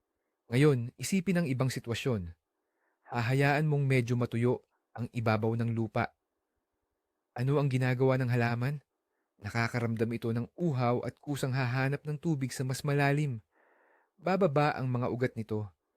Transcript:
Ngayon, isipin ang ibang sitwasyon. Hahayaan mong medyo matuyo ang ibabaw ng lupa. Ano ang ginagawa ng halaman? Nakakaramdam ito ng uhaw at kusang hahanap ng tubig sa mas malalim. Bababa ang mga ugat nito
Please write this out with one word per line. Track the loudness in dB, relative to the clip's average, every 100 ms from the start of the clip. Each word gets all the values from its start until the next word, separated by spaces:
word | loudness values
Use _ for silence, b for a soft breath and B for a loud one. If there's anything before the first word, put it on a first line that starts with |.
| _ _ _ _ -2
Ngayon, | 4 4 4 -2 -8
isipin | -2 0 2 0
ang | 2
ibang | 0 0
sitwasyon. | -2 -4 -4 0 -2 -4 -12 _ _ _ _ _ _ -8
Hahayaan | -4 0 2 4 2 2
mong | 0 2
medyo | 2 2 0
matuyo | 0 2 2 0 _ _ _ -10
ang | -8
ibabaw | -2 0 2 2
ng | -2 -2
lupa. | -2 -2 -2 -4 _ _ _ _ _ _ _ _ _ _ _ _ -4
Ano | 0 2
ang | 2
ginagawa | 2 0 2 2 2
ng | 2
halaman? | 2 2 0 -2 -6 -10 _ _ _ _ _
Nakakaramdam | -6 -2 -2 0 -2 0 -2
ito | -2 -2
ng | -2 -4 -4
uhaw | -2 0 0 0
at | -2 -8
kusang | -8 -4 -2
hahanap | -2 -2 0 -2 -2 -6
ng | -6
tubig | -2 -2 -4
sa | -4 -6
mas | -4 -2
malalim. | 2 2 2 -2 -6 -12 b b b b b b _
Bababa | -2 2 2 4 2
ang | 0 -2
mga | -2 -2
ugat | -2 -2 -4
nito | -6 -4 -6 _ _